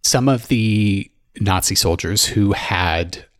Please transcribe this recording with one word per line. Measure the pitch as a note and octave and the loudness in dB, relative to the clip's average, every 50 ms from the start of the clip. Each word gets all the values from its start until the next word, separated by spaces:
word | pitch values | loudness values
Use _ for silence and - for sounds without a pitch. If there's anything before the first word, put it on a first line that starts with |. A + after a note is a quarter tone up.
| - | 0
Some | - - B2+ B2+ C#3 | 0 0 2 2 2
of | C3+ A#2+ A#2 | 0 0 0
the | - C3 A#2 A2 A2 G#2 G#2+ G#2 G#2 G2 G2 - - _ _ _ _ _ - | -2 0 0 2 2 2 2 2 2 0 -2 -4 -8 _ _ _ _ _ -2
Nazi | - G2 F#2 F#2 - - G2 | 0 0 2 2 0 0 -2
soldiers | - - E2+ E2 E2 - - G2+ G#2+ - | 0 0 0 0 0 -2 -4 -2 -2 -2
who | - - G#2+ G2+ G2+ G2 | 0 2 2 2 2 0
had | - - - - F2+ F2+ E2+ D#2+ E2 F2 E2+ - - - _ _ | -2 -2 -4 -2 0 0 0 0 -2 -4 -6 -8 -16 -18 _ _